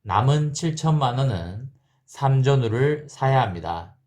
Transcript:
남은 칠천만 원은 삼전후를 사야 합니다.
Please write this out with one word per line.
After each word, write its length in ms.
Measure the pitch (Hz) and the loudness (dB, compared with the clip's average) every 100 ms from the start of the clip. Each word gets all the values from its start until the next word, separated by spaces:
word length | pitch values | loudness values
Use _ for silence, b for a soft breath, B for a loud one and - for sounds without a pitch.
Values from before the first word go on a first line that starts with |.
남은 500 | 107 95 131 151 151 | -2 0 2 2 0
칠천만 640 | 143 165 156 160 151 131 127 | -4 -4 -2 0 2 0 0
원은 540 | 135 92 85 101 135 - _ _ _ | -2 -2 -6 -10 -12 -16 _ _ _
삼전후를 1040 | - 135 135 131 139 113 113 143 147 - | -2 2 2 4 2 2 2 0 0 -6
사야 320 | - 135 135 | -4 2 2
합니다. 540 | 110 87 82 85 85 - | 2 -2 -8 -8 -10 -20